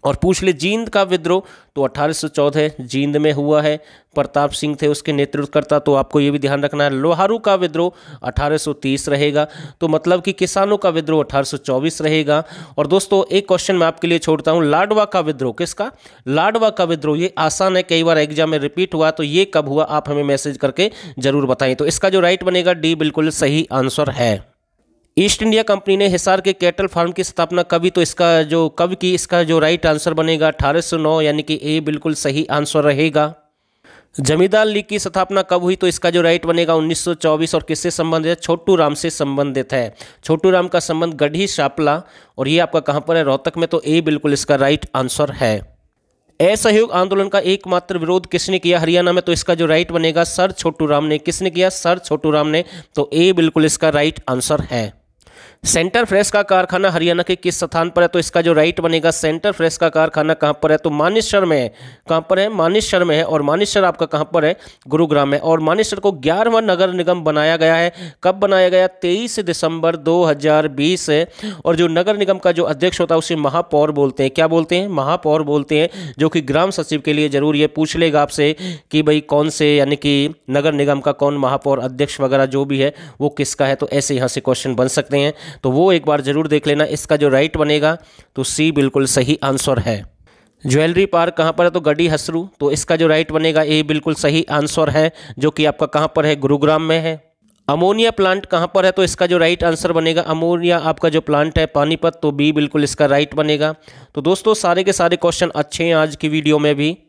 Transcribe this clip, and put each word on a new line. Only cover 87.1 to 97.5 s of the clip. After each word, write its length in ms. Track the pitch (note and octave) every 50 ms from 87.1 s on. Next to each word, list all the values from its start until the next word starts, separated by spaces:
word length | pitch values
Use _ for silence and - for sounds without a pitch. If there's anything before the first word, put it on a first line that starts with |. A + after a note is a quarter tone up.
| D#3+
जो 120 | D3 D3 C#3+
राइट 280 | C3 C3 D3 D#3+ -
बनेगा, 400 | D#3+ D3+ D3 D3 D3+ C#3+ D#3 E3 E3+ - _ _ - - _ _
तो 80 | - C3
सी 260 | - - - D3+ D#3+
बिल्कुल 340 | D#3 D3 C#3 C3+ - C#3 C3+
सही 320 | C3 - C3+ B2+ B2 D3 -
आंसर 360 | - C3+ C3+ C3 - - C3+ A#2+
है। 260 | F#2 A#2 A2+ G2+ G2 - _ _ _ _ _ _ _ _ _ _ -
ज्वेलरी 420 | C3 B2+ D3 D#3 E3 F3 F3+ G3
पार्क 280 | F#3+ - E3+ E3+ E3+ E3+
कहाँ 180 | - D#3+ D#3+
पर 120 | D#3+ - F3
है? 60 | F3
तो 100 | E3 F3+
गढ़ी 280 | D3+ D3+ D3 D3+ E3+ E3+
हसरू। 400 | D#3 D3 - - E3 E3 D#3+ G3 _ _
तो 100 | C#3+ C#3+
इसका 260 | C#3+ D3 - - E3+
जो 100 | D#3+ E3
राइट 260 | D#3+ D#3 D#3 E3 -
बनेगा, 300 | D#3 D#3 D#3 D#3+ D3+ D#3
ए 200 | D#3 D3 D#3 D#3
बिल्कुल 320 | D#3 D3 D#3 D3+ - E3 D#3
सही 300 | - - D3 D3 D#3+ D#3+ -
आंसर 400 | C#3 D3+ D3 D3 - - D#3 D3
है, 200 | - D#3 D#3 E3 - - - - A#2 -
जो 120 | C3 D#3
कि 140 | - - D3+
आपका 220 | D3+ C#3+ - D#3
कहाँ 260 | C#3+ - D3+ D#3 D#3 -
पर 100 | E3 D3
है? 80 | D3+ D3+
गुरुग्राम 460 | C#3+ C3+ C3+ C#3+ C#3+ C#3 D3+ D#3 D#3
में 160 | D#3+ D#3+ D#3+ E3
है। 160 | D#3+ E3 D#3+ D#3 _ _ _ _ _ _